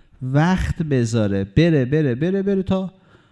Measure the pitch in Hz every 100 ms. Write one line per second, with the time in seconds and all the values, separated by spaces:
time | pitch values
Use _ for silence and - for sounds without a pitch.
0 | _ _ 127 139 165 185 - - 160 135
1 | 117 117 104 98 98 - 170 156 123 151
2 | 147 120 165 196 196 196 185 190 185 -
3 | _ _ _